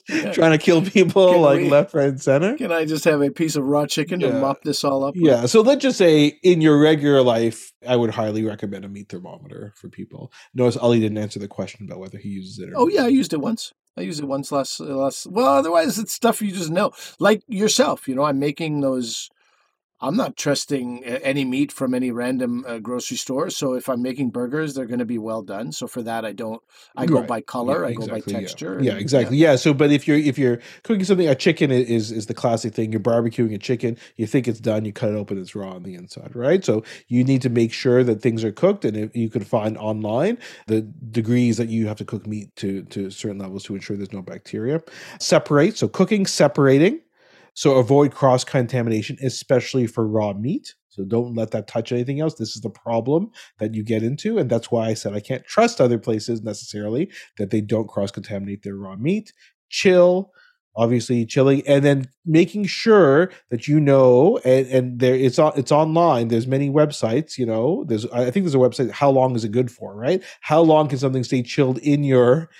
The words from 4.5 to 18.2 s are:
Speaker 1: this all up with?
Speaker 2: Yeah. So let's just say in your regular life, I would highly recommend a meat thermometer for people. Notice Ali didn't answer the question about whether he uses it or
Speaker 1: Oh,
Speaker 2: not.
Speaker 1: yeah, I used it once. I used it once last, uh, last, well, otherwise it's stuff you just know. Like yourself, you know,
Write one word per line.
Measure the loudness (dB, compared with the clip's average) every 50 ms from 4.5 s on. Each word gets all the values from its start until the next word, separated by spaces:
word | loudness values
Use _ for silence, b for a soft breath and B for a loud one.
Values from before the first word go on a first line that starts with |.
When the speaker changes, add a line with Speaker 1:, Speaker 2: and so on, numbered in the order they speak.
| -2 -4 -4
Speaker 1:
this | -6 -4 -2 -2
all | -2 -2 0 -2
up | -4 -2
with? | 2 4
Speaker 2:
Yeah. | 4 4 4 2
So | 4 4 6
let's | 6 6 4 4 2
just | 0 2 4
say | 4 6 6 6 4 4 2 _ 4
in | 4 4 6 6
your | 6 6 8
regular | 6 6 4 4 4 4 4 6
life, | 6 4 4 2 0 -2 -2 -4 -16 -20 _ _ -4
I | 0 0
would | 2 2 0 -2
highly | -2 -4 -4 -2 -2 -4
recommend | -4 -6 -6 -10 -10 -10 -10 -14
a | -14
meat | -16 -16 -16 -16
thermometer | -16 -16 -16 -16 -18 -20 -20 -20 -18 -16 -16 -18 _
for | _ -20 -20
people. | -16 -16 -18 -16 -16 -18 -18 -18 b b b b b
Notice | 0 0 0 2 2
Ali | 2 4 4 4
didn't | 2 0 -2 -4
answer | -6 -8 -8 -10
the | -12 -12
question | -10 -10 -12 -12 -12 -16 -16
about | -16 -16 -16
whether | -16 -16 -18
he | -16 -14 -12
uses | -12 -12 -14 -16 -16 -16
it | -16 -10
or | -2 0
Speaker 1:
Oh, | 0
Speaker 2:
not. | 2 2
Speaker 1:
yeah, | 2 2
I | 2
used | 2 2 0 0 -4
it | -4 -4
once. | -4 -6 -6 -8 -14 _ _ _ _ -14
I | -12 -10
used | -8 -8 -8
it | -6
once | -6 -6 -6 -6 -4 -4
last, | -4 -4 -4 -8 -12
uh, | -10
last, | -8 -4 -4 -4 -4 -4 -6 -12 -6
well, | -2 0 2 2
otherwise | 2 2 2 2 2 2 2 2 -2 -4
it's | -6 -8 -6
stuff | 0 0 0 0 0
you | -4 -6 -6
just | -6 -6 -4
know. | -2 0 0 -2 B B B B B B
Like | 2 2 2 2 _ -8
yourself, | -4 -2 0 0 2 2 2 0 0 -6 -6
you | -6 -4
know, | -2